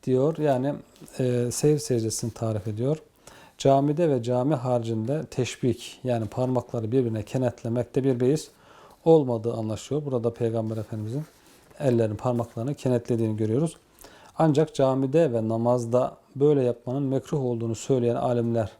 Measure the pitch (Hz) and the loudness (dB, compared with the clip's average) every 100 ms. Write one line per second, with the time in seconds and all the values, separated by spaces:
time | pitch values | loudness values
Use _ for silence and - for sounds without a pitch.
0 | - 127 139 165 151 127 135 147 - - | 2 2 2 0 0 2 0 -4 -10 -20
1 | - - 127 123 120 - 151 151 - 123 | -20 -4 0 0 -2 0 2 2 0 -2
2 | 113 - 117 - 113 107 110 107 127 156 | 0 -4 -6 -4 -4 -4 -4 -4 -2 -4
3 | - _ - - - _ 139 135 143 151 | -6 _ -20 -20 -20 _ 4 6 4 2
4 | 170 131 117 123 127 151 123 123 113 113 | 2 2 2 0 2 0 0 0 0 -4
5 | 110 147 147 - 123 - 196 175 - - | -2 -4 -4 -4 -4 -2 -2 -2 -6 -10
6 | 127 117 107 - 127 127 - 123 110 131 | -2 -2 -2 -2 0 0 -2 -6 0 0
7 | 120 110 107 131 127 - 127 120 117 - | 0 -2 -4 -2 -2 -2 -4 -4 -2 0
8 | 135 123 127 151 - _ - - - - | 0 2 2 2 -2 _ -20 -20 -20 -4
9 | 170 160 131 117 110 117 110 107 - 143 | 4 4 4 -2 -4 -4 -6 -8 -6 -6
10 | 147 127 117 113 117 113 110 110 107 110 | -2 -2 -2 -2 -2 -2 -4 -6 -8 -8
11 | 107 127 156 _ _ - _ - 143 120 | -6 -8 -10 _ _ -20 _ -4 0 2
12 | 110 104 131 120 113 - 120 147 131 123 | 2 0 -2 -2 -4 -6 -6 -4 0 0
13 | - 120 113 107 107 113 160 - _ _ | 0 -2 0 0 0 0 -2 -6 _ _
14 | - - - - 160 143 156 - 135 135 | -20 -20 -20 0 2 4 0 2 2 2
15 | 135 151 165 117 110 113 117 123 117 123 | 2 2 2 0 -2 0 2 0 2 0
16 | 131 - _ 131 143 143 123 120 - 135 | 0 -6 _ 0 4 4 2 0 -4 -4
17 | 139 131 - 151 127 120 113 110 - 135 | -2 -2 -2 -4 -2 -2 -4 -6 -2 0
18 | 120 117 127 120 117 117 104 | 2 0 0 0 0 0 -2